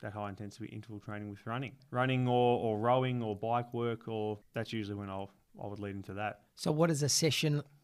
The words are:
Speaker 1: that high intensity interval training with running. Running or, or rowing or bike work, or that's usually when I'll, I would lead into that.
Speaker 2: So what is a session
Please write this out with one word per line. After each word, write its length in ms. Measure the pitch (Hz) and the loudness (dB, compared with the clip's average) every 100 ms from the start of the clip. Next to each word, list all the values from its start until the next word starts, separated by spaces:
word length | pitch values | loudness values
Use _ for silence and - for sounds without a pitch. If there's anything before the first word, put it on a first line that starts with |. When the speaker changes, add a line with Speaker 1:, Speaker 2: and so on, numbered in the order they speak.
Speaker 1:
that 100 | 107 | -10
high 160 | 104 101 | -6 -8
intensity 380 | 95 104 - 110 | -8 -12 -12 -12
interval 320 | 110 110 104 | -12 -12 -14
training 300 | 110 104 104 | -10 -8 -8
with 160 | 101 - | -10 -6
running. 260 | 120 135 - - | -6 -6 -12 -6
Running 380 | 123 127 127 123 | 0 2 4 4
or, 300 | 123 120 120 | 6 6 4
or 200 | 110 104 | 2 2
rowing 440 | 117 131 127 123 | 4 4 4 0
or 120 | 110 101 | -2 -2
bike 360 | 113 120 123 | 0 0 0
work, 340 | 117 120 113 - | -2 -2 -2 -4
or 320 | 110 107 104 - | -2 -2 -4 -6
that's 200 | 117 110 | -8 -4
usually 240 | 113 101 101 | -4 -2 -4
when 120 | 101 | -6
I'll, 220 | 95 98 _ _ - | -6 -8 _ _ -12
I 40 | 101 | -10
would 120 | 101 | -6
lead 160 | 101 | -6
into 180 | 98 98 | -6 -8
that. 260 | 98 104 - _ - | -4 -4 -6 _ -4
Speaker 2:
So 160 | 170 | -2
what 180 | 156 170 | 2 2
is 120 | 143 | 2
a 60 | 143 | 2
session 540 | - 160 - 156 147 - _ | 2 2 2 2 2 -2 _